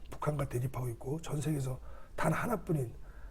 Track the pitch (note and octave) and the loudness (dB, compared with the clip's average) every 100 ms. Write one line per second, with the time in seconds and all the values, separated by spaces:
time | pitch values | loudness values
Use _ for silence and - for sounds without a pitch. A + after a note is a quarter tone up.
0 | - - - D3+ C#3 B2 C3 C3 B2 A2+ | -8 -2 0 2 2 2 0 0 -2 -2
1 | C3 D#3 - D3+ D3+ D3 C3 B2+ - - | -4 -2 0 0 2 2 0 -2 -6 -8
2 | - - D#3+ E3 A#3 A3 - D3+ A#2 - | -6 2 4 4 2 0 2 2 2 -4
3 | - - - | -10 -10 -12